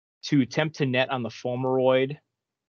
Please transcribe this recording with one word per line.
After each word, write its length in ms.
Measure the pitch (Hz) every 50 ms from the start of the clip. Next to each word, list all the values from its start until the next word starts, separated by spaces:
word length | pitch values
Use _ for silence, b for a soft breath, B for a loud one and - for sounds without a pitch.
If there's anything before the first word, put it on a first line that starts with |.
| _ _ _ _ -
to 180 | - 151 143
attempt 340 | 127 - - 156 156 160 -
to 100 | - 147
net 240 | 131 123 127 131 135
on 140 | 135 127 117
the 60 | 120
Foamroid 880 | - - - 127 123 123 131 131 131 131 127 131 127 131 135 135 151 - _ _ _ _ _ _ _ _ _ _